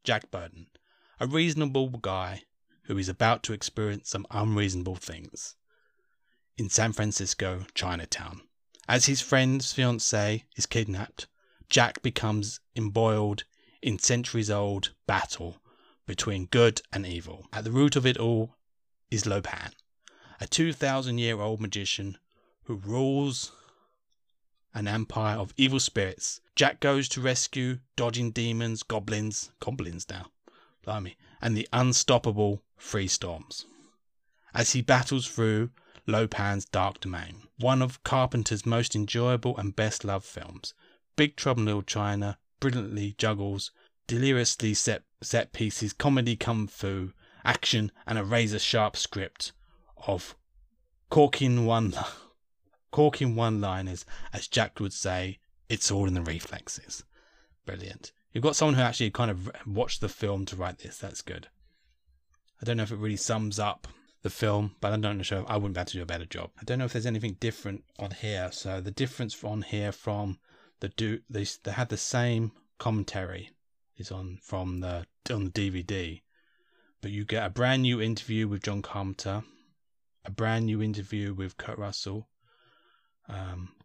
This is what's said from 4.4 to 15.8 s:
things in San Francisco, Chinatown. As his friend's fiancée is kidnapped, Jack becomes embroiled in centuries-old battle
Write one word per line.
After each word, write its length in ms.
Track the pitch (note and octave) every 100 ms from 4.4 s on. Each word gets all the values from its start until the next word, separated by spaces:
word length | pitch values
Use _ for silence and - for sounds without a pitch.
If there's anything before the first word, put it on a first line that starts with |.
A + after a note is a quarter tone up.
| A2 G#2 G2+ F#2 F2+ F#2
things 600 | - E2 D#2+ - - - _ _ _ _ _ _ _ _ _ -
in 100 | G2+
San 260 | A#2 A2+
Francisco, 760 | G#2+ G#2+ - G2 - F#2+ F#2 F#2 -
Chinatown. 640 | F#2 E2+ D#2+ - - E2+ - _ _ _ -
As 160 | B2 C3
his 160 | C3+
friend's 500 | - C3 C3 C3+ B2+
fiancée 760 | - B2+ A#2 - A2 G#2 A2 - -
is 100 | -
kidnapped, 640 | A#2+ G#2 F#2 G#2+ - - _ _ _ -
Jack 320 | - A#2 -
becomes 580 | B2+ - A2 G#2+ G#2 - - B2
embroiled 680 | G#2+ A2 A2+ G#2+ G#2+ G#2 - _ _ _
in 160 | - G2
centuries-old 920 | - A#2+ A#2+ A#2 G#2+ G#2 G2+ G2 - - -
battle 520 | G2 - - F2 - _ _